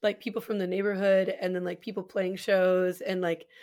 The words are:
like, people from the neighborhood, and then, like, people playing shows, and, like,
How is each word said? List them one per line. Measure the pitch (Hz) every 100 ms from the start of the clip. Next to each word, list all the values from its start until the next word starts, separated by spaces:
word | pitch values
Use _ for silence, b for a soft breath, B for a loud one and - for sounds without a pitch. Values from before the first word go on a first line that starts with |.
like, | 208 208
people | 240 220
from | - 208
the | 180
neighborhood, | 185 202 190 196 190 190
and | 185 185 180
then, | 180
like, | 180
people | - 202
playing | 185 202 185 185
shows, | - 196 185 185 180 180
and, | - 185
like, | 175 170 - B